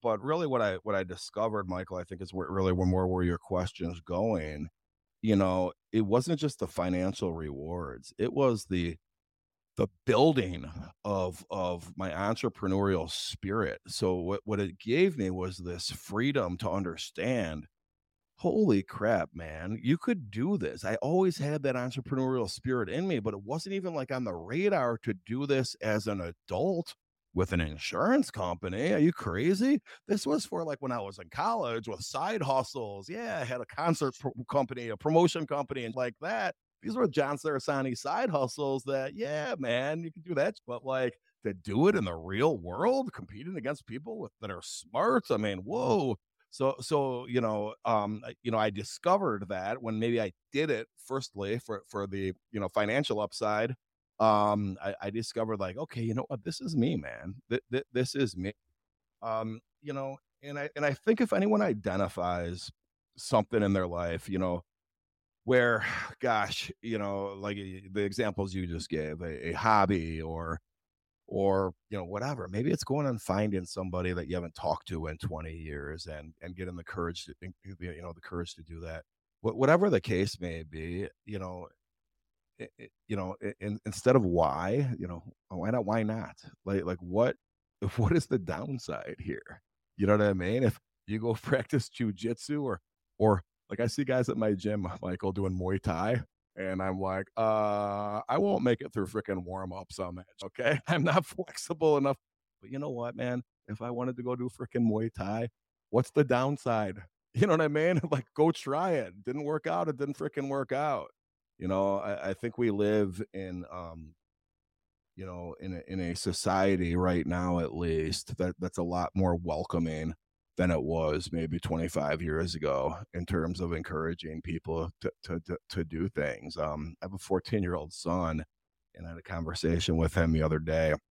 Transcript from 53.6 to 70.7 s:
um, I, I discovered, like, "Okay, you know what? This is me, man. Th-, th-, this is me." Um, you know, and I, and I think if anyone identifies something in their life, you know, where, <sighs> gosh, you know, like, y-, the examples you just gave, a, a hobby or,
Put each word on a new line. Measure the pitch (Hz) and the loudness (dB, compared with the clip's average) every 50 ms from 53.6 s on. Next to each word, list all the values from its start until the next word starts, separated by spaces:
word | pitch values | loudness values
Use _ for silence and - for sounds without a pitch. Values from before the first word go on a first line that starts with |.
| 113 120 131 - _ _ _ _ _ _ _ _ | 0 0 -2 -6 _ _ _ _ _ _ _ _
um, | 107 110 107 104 104 104 104 104 104 98 92 - 73 | 6 6 8 8 6 6 4 2 2 -2 -4 -4 -4
I, | 98 98 - - | -6 -6 -4 -6
I | 101 | -6
discovered, | 101 110 110 - - 117 113 110 110 104 | -4 -4 -6 -4 -4 -4 -2 -2 -2 -2
like, | 98 92 95 120 | -2 -4 -4 -6
"Okay, | 156 - - 120 113 | -10 -8 -6 -4 -2
you | 113 110 | -2 -2
know | 120 131 - | -2 -2 -4
what? | 143 120 - | -6 -8 -6
This | - 165 - | -8 -8 -6
is | 262 226 165 135 | -6 -4 0 2
me, | 113 143 165 120 | 2 2 2 -2
man. | 71 67 58 57 67 87 98 127 - _ | -4 -8 -12 -10 -10 -12 -12 -12 -8 _
Th-, | 113 117 _ _ | -4 -4 _ _
th-, | 117 131 139 _ _ | -4 -4 -4 _ _
this | 123 127 127 - | -2 -2 0 0
is | 139 139 110 92 90 | 0 0 0 0 -4
me." | 92 98 107 _ _ _ _ _ _ _ _ _ _ _ _ _ | -6 -6 -6 _ _ _ _ _ _ _ _ _ _ _ _ _
Um, | - 113 110 113 113 113 110 113 _ _ _ _ | -6 -4 -4 -2 -2 -4 -6 -10 _ _ _ _
you | _ 143 139 | _ -8 -8
know, | 135 135 135 135 139 _ _ _ _ - | -6 -6 -8 -10 -12 _ _ _ _ -14
and | 143 143 143 | -10 -8 -6
I, | 143 147 - | -6 -6 -4
and | 147 147 | 0 2
I | 147 139 | 2 0
think | - _ - 226 214 | 2 _ 2 4 4
if | 254 220 - | 4 2 4
anyone | 196 190 208 214 208 | 4 4 4 4 4
identifies | 208 185 113 107 95 101 90 95 101 92 - - 87 87 90 87 87 85 87 87 - - - _ _ _ _ _ _ _ _ - | 4 2 0 0 0 -2 0 2 0 0 0 -2 0 0 0 0 0 -4 -4 -6 -10 -14 -16 _ _ _ _ _ _ _ _ -16
something | - - - 113 104 - - 113 104 | -6 2 4 4 4 4 4 4 4
in | 98 98 | 6 4
their | 98 92 90 | 4 2 0
life, | 87 87 87 85 82 82 - - | -2 -2 -2 -2 -2 -4 -4 -2
you | 95 92 | -2 0
know, | 92 92 90 87 90 _ _ _ _ _ _ _ _ _ _ _ _ _ _ _ _ | 0 2 0 -2 -4 _ _ _ _ _ _ _ _ _ _ _ _ _ _ _ _
where, | - 127 127 120 120 117 110 - - - - - | 4 6 6 8 6 4 2 2 -2 -4 -4 -6
<sighs> | - - _ | -8 -10 _
gosh, | - 123 117 107 101 98 - - - - - _ | 0 2 4 4 2 0 -2 -6 -6 -8 -10 _
you | - 113 113 107 | -6 -4 -2 -2
know, | 104 101 101 98 98 98 101 | -2 -2 -2 -2 -4 -4 -6
like, | 98 98 104 104 101 | -4 -4 -4 -4 -4
y-, | 98 95 92 95 98 95 | -6 -8 -10 -12 -14 -6
the | 92 104 101 | -2 0 0
examples | 101 98 - 120 107 95 - 98 95 92 | 0 0 0 0 0 0 0 -2 -2 -2
you | 95 92 87 | -4 -2 -2
just | 82 85 82 - | -4 -6 -4 -4
gave, | - 78 76 76 76 78 | -4 -2 -2 -4 -4 -6
a, | 85 85 78 65 62 85 | -6 -8 -8 -6 -4 -4
a | 85 | -4
hobby | - - 113 110 107 98 92 101 90 80 82 80 80 | 0 4 6 6 6 8 6 4 2 2 -2 -4 -6
or, | 80 80 82 82 82 82 82 80 _ _ | -6 -6 -6 -6 -4 -4 -6 -6 _ _